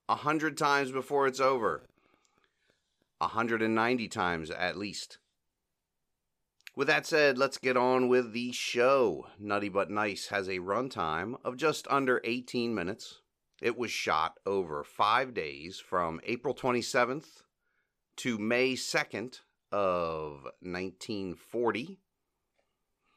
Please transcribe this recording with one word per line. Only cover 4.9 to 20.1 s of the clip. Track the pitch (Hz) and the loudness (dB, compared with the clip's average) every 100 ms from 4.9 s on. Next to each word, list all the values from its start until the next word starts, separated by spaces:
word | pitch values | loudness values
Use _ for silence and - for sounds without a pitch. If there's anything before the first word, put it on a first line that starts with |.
| - - - _ _ _ _ _ _ _ _ _ _ _ _ _ _ - 127 | -8 -12 -18 _ _ _ _ _ _ _ _ _ _ _ _ _ _ -16 -4
With | 139 | 2
that | 151 151 | 2 2
said, | 160 147 127 | 4 6 6
let's | 135 - | 0 0
get | 127 127 | 0 4
on | 127 127 127 | 4 4 6
with | 127 117 | 4 2
the | 117 123 | -4 -6
show. | 123 - 120 123 139 110 69 - - | -4 -2 2 6 6 4 2 -8 -12
Nutty | 101 101 101 | -4 -2 0
But | 98 87 | 0 0
Nice | 104 107 92 - | 0 -2 -4 -4
has | 101 95 | -2 -2
a | 92 | -4
runtime | 90 104 131 107 80 80 101 131 | -2 -2 -2 -2 -2 -2 -4 -6
of | 123 127 | -6 -2
just | 156 143 - | 0 -2 0
under | 139 131 123 | 0 4 2
eighteen | 117 123 123 123 117 | 2 -4 -4 -2 0
minutes. | 107 85 92 - - _ _ _ - | -2 -2 -6 -12 -20 _ _ _ -4
It | 120 117 | -2 -2
was | 110 | -4
shot | - 107 78 80 - | -2 0 2 0 -2
over | 98 98 85 73 | -2 -2 -2 -6
five | - - 104 120 131 | -8 0 2 2 0
days | 107 76 71 82 - | -4 -6 -10 -12 -14
from | - 90 85 82 | -2 0 0 -2
April | - 123 143 | -6 -4 -4
twenty-seventh | - 131 123 - 131 120 143 - - _ _ _ _ _ _ _ - | -2 0 0 0 0 0 -2 -10 -20 _ _ _ _ _ _ _ -8
to | 131 107 | -4 -2
May | 110 120 131 | 0 2 2
second | 127 - 156 147 107 123 - _ _ - | 0 -4 -4 -4 -6 -8 -12 _ _ -6
of | 101 95 90 82 | 0 2 2 0